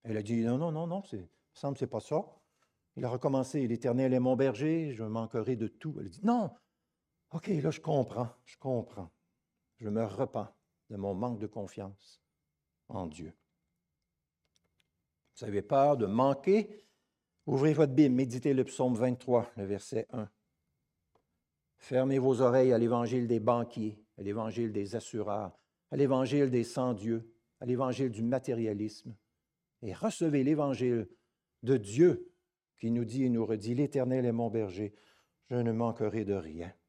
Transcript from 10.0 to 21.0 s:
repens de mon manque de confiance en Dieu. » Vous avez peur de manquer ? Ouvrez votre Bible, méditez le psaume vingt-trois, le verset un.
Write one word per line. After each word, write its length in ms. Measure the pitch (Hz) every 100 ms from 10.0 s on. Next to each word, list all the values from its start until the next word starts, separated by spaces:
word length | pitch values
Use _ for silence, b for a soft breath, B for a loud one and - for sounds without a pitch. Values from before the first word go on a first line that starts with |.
repens 480 | 110 101 131 117 101 _ _ _ _
de 40 |
mon 180 | 101 101
manque 260 | 95 123 110
de 80 | 104
confiance 760 | 113 98 - 98 98 - _ _ _ _ _ _ _ -
en 200 | 98 87
Dieu. » 260 | 76 78 - _ _ _ _ _ _ _ _ _ _ _ _ _ _ _ _ _ _ _ -
Vous 60 |
avez 180 | 113 101
peur 360 | 95 139 143 139
de 80 |
manquer ? 800 | 101 113 135 139 - 208 202 B B B B _ _ _
Ouvrez 280 | - 131 151
votre 180 | 147 147
Bible, 240 | 131 143
méditez 380 | 123 131 123 147
le 100 | 131
psaume 320 | 131 - 127
vingt-trois, 560 | 110 127 123 - 120 - -
le 80 |
verset 420 | 98 101 - 110 -
un. 160 | 120 104 _ _ _ _ _ _ _